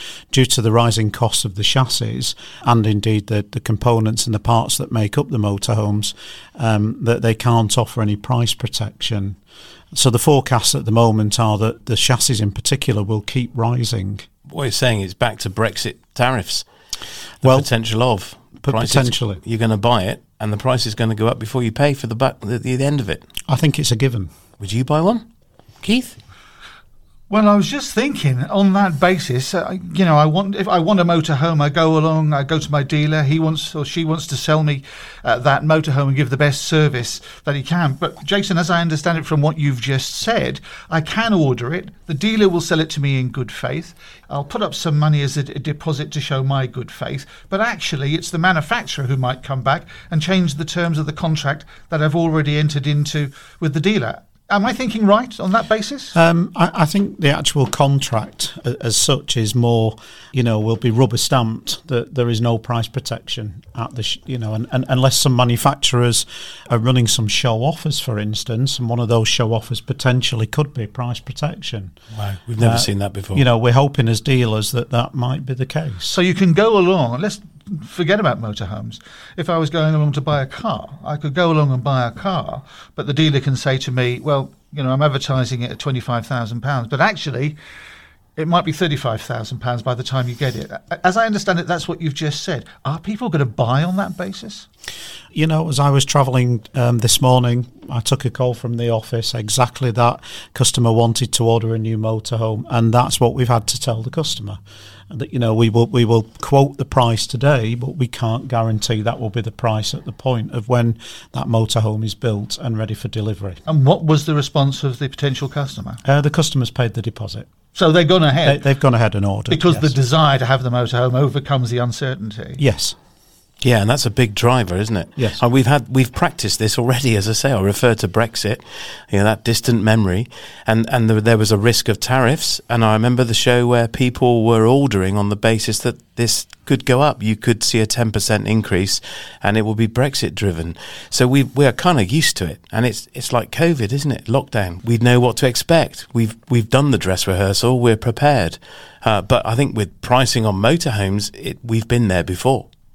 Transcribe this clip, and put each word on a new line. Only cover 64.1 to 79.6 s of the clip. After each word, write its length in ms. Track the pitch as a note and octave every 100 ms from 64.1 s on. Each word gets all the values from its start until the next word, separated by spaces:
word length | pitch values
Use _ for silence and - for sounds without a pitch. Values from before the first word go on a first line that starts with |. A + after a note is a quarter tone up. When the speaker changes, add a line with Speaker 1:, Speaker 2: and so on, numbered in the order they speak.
| - -
Speaker 1:
you 120 | B2+
know, 160 | G#2+
and, 120 | A2 A#2+
and 120 | C3 -
unless 280 | B2+ C3 -
some 200 | C#3 B2
manufacturers 880 | B2 A#2 C#3 C#3+ - B2 A#2+ A2 - - - - -
are 100 | A#2
running 280 | A#2+ B2+ A2+
some 220 | - G#2+
show 340 | - B2+ A2
offers, 380 | C#3 E3 D#3 -
for 180 | - G#2+
instance, 640 | G#2 G#2+ - A#2 C3+ -
and 80 | A#2
one 100 | A#2+
of 100 | A2
those 200 | A#2 G#2+
show 240 | - A2+
offers 280 | A2+ - A2
potentially 680 | - B2+ C3 B2 - A2+ A2
could 260 | - D3
be 100 | B2
price 360 | G#2 - A#2+ A2+
protection. 720 | - - D3+ G3+ - A2 F#2+ - - G#2+
Speaker 2:
Wow, 160 | G2+ G2 -
we've 100 | A2
never 160 | A2+
Speaker 1:
Uh, 40 | A#2
Speaker 2:
seen 200 | - G2
that 140 | G2+
before. 260 | F#2+ F#2+ G2
Speaker 1:
you 60 |
know, 120 | B2+ A2+
we're 160 | A#2+
hoping 360 | B2+ C#3+ - A#2
as 120 | A2
dealers 520 | - C3 A#2 G#2+ G#2
that 180 | B2 A#2+
that 240 | A#2 A#2+
might 320 | B2+ B2 D#3 C3
be 80 |
the 100 | B2+
case. 280 | C3 D#3 D#3 F#2+
Speaker 3:
So 200 | - -
you 140 | F3+
can 200 | F#3 F#3
go 220 | D#3+ A3 G#3
along, 440 | F3 F#3 A#2+ B2
let's 200 | G3+ - - - - D#3+
forget 340 | G#3+ - E3 G#3
about 220 | E3 G#2
motorhomes. 580 | A2 G#2 F#2 - A2+ - - - - -
If 120 | D#3+
I 80 |
was 140 | E3